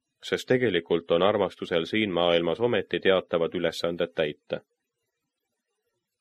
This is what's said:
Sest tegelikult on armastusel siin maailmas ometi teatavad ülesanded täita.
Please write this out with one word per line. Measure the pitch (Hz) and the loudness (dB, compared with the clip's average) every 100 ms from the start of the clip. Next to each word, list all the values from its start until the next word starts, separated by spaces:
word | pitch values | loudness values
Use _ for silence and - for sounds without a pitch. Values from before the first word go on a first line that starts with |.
| _ _ | _ _
Sest | - 90 - | -6 -6 0
tegelikult | 123 120 87 - 85 85 | 0 2 -2 0 -2 2
on | 85 | 2
armastusel | 95 107 87 - 92 87 82 | 4 2 -2 -4 -4 -2 0
siin | 107 107 | -2 0
maailmas | 85 87 85 85 82 | 0 2 2 2 -2
ometi | 120 104 - 87 | 0 -2 -2 -2
teatavad | 95 92 - 87 80 | 2 2 0 -2 -2
ülesanded | 90 82 - 85 85 87 - | -2 -4 -2 -6 -4 -4 -2
täita. | 78 73 - - _ _ _ _ _ _ _ _ _ _ _ _ _ _ _ _ | -4 -4 -10 -10 _ _ _ _ _ _ _ _ _ _ _ _ _ _ _ _